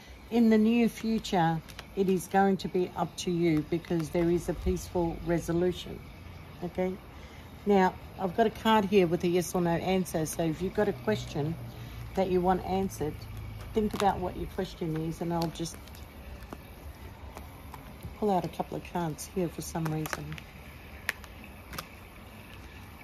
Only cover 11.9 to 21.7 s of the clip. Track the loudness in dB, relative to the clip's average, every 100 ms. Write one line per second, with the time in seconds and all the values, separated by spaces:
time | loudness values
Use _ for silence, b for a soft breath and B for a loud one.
11.9 | B B 0 2 4 4 2 2 0 0
12.9 | -2 -4 -4 -10 -10 -10 -10 -2 0 2
13.9 | 4 4 4 -2 -4 -6 -4 -6 -4 -2
14.9 | -2 -2 -4 -2 0 0 -2 -8 -8 -16
15.9 | -16 -16 -14 -14 -14 -12 -14 -14 -14 -16
16.9 | -14 -16 -16 -16 -14 -14 -16 -16 -16 -16
17.9 | -14 -12 -2 2 2 0 -6 -6 -6 -6
18.9 | -4 -4 -4 -6 -2 -2 -4 -8 -4 -2
19.9 | -2 -4 -6 -8 -10 -12 -16 -16 -16 -16
20.9 | -10 -10 -10 -16 -16 -16 -18 -12